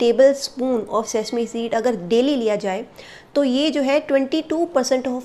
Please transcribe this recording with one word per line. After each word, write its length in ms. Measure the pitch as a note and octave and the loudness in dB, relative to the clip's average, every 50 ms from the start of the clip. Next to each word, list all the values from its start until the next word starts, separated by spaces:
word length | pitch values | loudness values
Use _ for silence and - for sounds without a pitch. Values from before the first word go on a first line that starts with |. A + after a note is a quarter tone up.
tablespoon 760 | A#3+ A#3 A3+ G#3+ C4+ C#4 C#4 C#4 - - - - B3 C4 B3+ A3+ G#3 - - | 2 2 6 6 6 6 4 2 -4 -10 -6 -4 -2 -2 0 -2 -2 -2 -4
of 100 | G#3+ A3 | -4 -2
sesame 440 | - - A3 G#3+ - B3+ A#3 A#3 A3+ | -2 -4 -4 -4 -4 -4 -4 -4 -4
seed 220 | - A#3 A#3 A3+ A3+ | -4 -6 -4 -2 -2
अगर 220 | A3+ A3 B3+ A3+ | -2 0 0 -2
डेली 400 | F#3 F3 F3 A3+ A#3 B3+ C#4+ D4 | -2 -2 2 2 2 4 2 0
लिया 200 | B3+ A3+ G#3+ G#3 | 0 0 0 -2
जाए, 300 | G3+ G#3 G3 F#3 G3+ - - - - - - - - - _ - | -2 -2 -4 -4 -6 -8 -12 -16 -20 -20 -20 -20 -20 -20 _ 0
तो 100 | C#4+ C#4+ | 0 2
ये 260 | B3+ B3 C4 D4 D#4+ | 2 2 2 0 0
जो 120 | B3 D4 | 0 0
है, 180 | C4+ C4 C#4 D4+ | 0 0 0 0
ट्वेंटी 420 | D4 - C#4 C4+ C4+ C4+ - D#4+ | 0 2 0 0 2 0 -2 -4
टू 220 | D#4 - D#4 D#4+ E4+ | -2 -2 -2 -2 -2
परसेंट 440 | E4+ E4+ C#4 A#3+ - C4+ C4 B3+ C4+ | 0 0 0 2 2 0 0 0 -4
of 140 | B3 B3+ | -6 -6